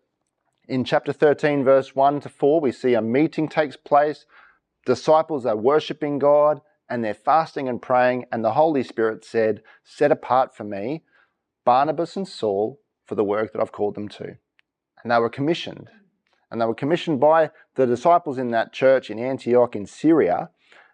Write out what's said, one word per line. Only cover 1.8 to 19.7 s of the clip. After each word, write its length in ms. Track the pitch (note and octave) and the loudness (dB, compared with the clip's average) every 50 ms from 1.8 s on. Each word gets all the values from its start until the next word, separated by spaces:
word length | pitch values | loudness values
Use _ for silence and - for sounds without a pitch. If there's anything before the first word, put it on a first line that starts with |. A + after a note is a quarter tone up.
| C3 - - | 4 0 -2
one 240 | C3+ C3+ C#3+ D3 C#3+ | 0 2 2 2 0
to 80 | - C3 | -8 -12
four, 320 | _ - D#3 C#3 D3+ E3+ | _ -2 0 2 2 2
we 100 | D3+ B2 | 0 -2
see 240 | A2 - - B2+ A#2+ | -4 -2 0 0 2
a 80 | A2+ A2 | 2 0
meeting 460 | A2+ A#2 C3+ D#3 D3+ - - D#3 C#3+ | 0 0 0 0 0 -2 -4 -6 -4
takes 280 | - D#3+ D#3 C3+ - | -2 -2 -4 -4 -4
place. 480 | - _ - D3 C#3+ D3 D3+ C#3+ - _ _ _ - - _ _ _ _ _ _ _ - | -14 _ 2 2 2 2 2 -2 -8 _ _ _ -20 -20 _ _ _ _ _ _ _ -2
Disciples 640 | - B2+ - - - D#3 D#3 D#3 D#3+ D#3+ C3+ A2+ | -2 -2 -2 2 2 4 4 2 0 -4 -4 -2
are 80 | B2 A2 | -2 -2
worshipping 640 | G#2+ G#2+ B2+ D3 D#3 D3+ - D3+ - D#3 D3 C#3+ C3+ | 0 2 2 2 2 0 -2 -8 -6 -6 -4 -4 0
God, 420 | C#3 C#3+ D3 D3 D3 D3+ D3+ C#3+ _ _ _ _ _ - | 2 4 4 4 4 2 0 -2 _ _ _ _ _ -10
and 160 | B2 A#2+ A2+ | -8 -6 -4
they're 100 | G#2+ G#2 | -4 -6
fasting 540 | - - D3 C#3+ D#3+ D#3+ D3+ - D3+ C#3 B2+ | -6 -2 0 2 2 0 -2 -6 -8 -6 -6
and 120 | B2 G#2+ | -6 -8
praying, 440 | - - B2+ B2 B2 B2 B2 B2+ - - A2 | -4 0 2 2 2 2 0 -2 -6 -8 -8
and 120 | A#2 A2 | -4 -2
the 100 | A2 A2 | -2 0
Holy 280 | C#3+ D#3 E3 D#3 C3+ A#2 | 2 0 2 2 -2 -2
Spirit 420 | - - - A2+ A2 A2 G2 _ | -4 -4 -2 -2 -2 -2 -6 _
said, 380 | - - A2+ A2 A2 G#2 G2+ _ _ _ _ _ | -6 -2 0 0 0 -2 -4 _ _ _ _ _
"Set 260 | _ - - D3+ D3 | _ -4 0 2 2
apart 460 | C#3+ B2+ - - B2 C3 B2+ - _ | 2 0 0 0 0 0 0 0 _
for 80 | - A2 | -14 -12
me 400 | G#2 G2+ G2 G2+ A#2+ D#3 E3 _ _ _ _ _ _ _ _ _ _ _ _ - | -10 -10 -8 -8 -8 -8 -10 _ _ _ _ _ _ _ _ _ _ _ _ 0
Barnabas 520 | B2 B2 C3 C#3+ D#3 D3+ D3+ E3+ D#3+ - | 2 2 2 2 0 -2 -4 -6 -6 -6
and 100 | G3+ F#3+ | -10 -10
Saul 540 | F#3 - - - G#2+ G2 G2 G#2+ A#2 C3+ _ _ _ _ _ _ | -10 -10 -6 -4 -4 -2 -2 -4 -4 -6 _ _ _ _ _ _
for 100 | - G#2+ | -12 -4
the 80 | G2 G#2+ | -2 -2
work 300 | G2 G2+ G#2+ A2+ G#2+ - | 0 0 -2 -2 -4 -4
that 100 | A2 A2 | -6 -6
I've 80 | - | -6
called 240 | - - G#2 G#2 G2+ | -4 -6 -6 -4 -4
them 140 | G#2 G#2 G2+ | -6 -12 -12
to." 300 | - - G#2 F#2+ F#2+ - _ _ _ _ _ _ _ _ _ _ _ _ | -14 -14 -16 -16 -16 -18 _ _ _ _ _ _ _ _ _ _ _ _
And 120 | - A#2 A#2+ | -6 -2 0
they 60 | A#2 | 0
were 100 | A#2 A2+ | 0 0
commissioned. 580 | - - C#3 D3+ E3+ - - - - G2 - - _ _ _ _ _ _ _ _ _ _ _ - | -4 -4 -4 -4 -4 -4 -6 -12 -14 -16 -20 -20 _ _ _ _ _ _ _ _ _ _ _ -14
And 100 | A2 A2+ | -6 -4
they 60 | A#2 | -2
were 80 | A2+ A2+ | -4 -2
commissioned 460 | - C#3+ C#3 E3+ E3 - E3+ D#3 A#2+ | -4 -2 -2 -2 -2 -2 -4 -2 2
by 300 | C#3 D3+ D#3+ E3 D#3+ D3 _ _ _ _ - | 4 4 4 4 2 0 _ _ _ _ -2
the 100 | - C3 | 0 0
disciples 520 | A#2+ A#2+ A#2 - E3+ F3 E3+ E3+ D#3 C3 C3 | 0 0 0 2 2 2 2 2 -2 -8 -6
in 120 | C3 A#2+ | -6 -4
that 220 | A#2 A2+ G#2+ - - | -2 -2 -4 -4 -4
church 360 | - C3+ C3 C3+ B2+ - - | 0 2 4 4 4 0 -4
in 120 | G#2 G#2+ | -10 -8
Antioch 560 | A#2+ C3 C3+ B2 - A#2+ A#2+ B2 A#2+ A#2 | -6 -6 -6 -6 -2 2 4 4 4 2